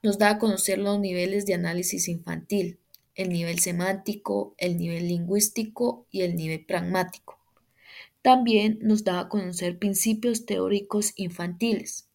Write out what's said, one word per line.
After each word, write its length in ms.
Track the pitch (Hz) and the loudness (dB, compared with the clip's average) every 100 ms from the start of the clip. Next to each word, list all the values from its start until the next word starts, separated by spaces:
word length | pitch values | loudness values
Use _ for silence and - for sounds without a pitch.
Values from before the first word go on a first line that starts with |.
Nos 160 | 214 202 | 2 4
da 140 | 208 | 4
a 60 | 214 | 6
conocer 400 | 226 190 - 190 | 2 2 0 0
los 200 | 202 202 | 0 0
niveles 460 | 196 180 180 202 | 0 0 0 0
de 80 | 202 | 0
análisis 540 | 175 170 175 180 185 175 | 0 0 -2 -2 -2 -4
infantil, 720 | 170 175 165 - 208 175 - _ - _ | -4 -6 -10 -2 -2 -2 -8 _ -20 _
el 160 | - 185 | -6 -2
nivel 300 | 175 170 170 | -2 -2 -2
semántico, 960 | 180 175 185 190 202 208 - 196 202 - | 0 0 -2 -2 -4 -6 -2 -2 -2 -4
el 200 | 180 170 | -2 -2
nivel 300 | 170 170 175 | -2 -2 -2
lingüístico 1000 | 175 170 202 208 - 220 - 240 240 _ | -2 0 2 2 -2 -6 -2 -4 -4 _
y 120 | 190 | -2
el 140 | 180 | -2
nivel 300 | 175 160 156 | -2 -4 -6
pragmático. 720 | - 185 175 185 180 - - - _ _ _ _ - - - _ | -4 -4 0 -2 -2 -8 -20 -20 _ _ _ _ -20 -20 -20 _
También 560 | 262 254 233 214 214 220 | 4 6 6 4 4 2
nos 220 | 220 214 | 2 2
da 160 | 202 180 | 2 -2
a 100 | - | -2
conocer 480 | 208 180 180 175 175 | -4 -4 -4 -4 -2
principios 680 | 202 196 226 220 240 226 - | -2 0 0 2 0 -2 -2
teóricos 680 | 190 190 202 202 208 202 - | -2 2 0 0 -2 -2 -4
infantiles 920 | 180 175 175 175 233 202 - - _ | -6 -4 -6 -2 0 0 -4 -14 _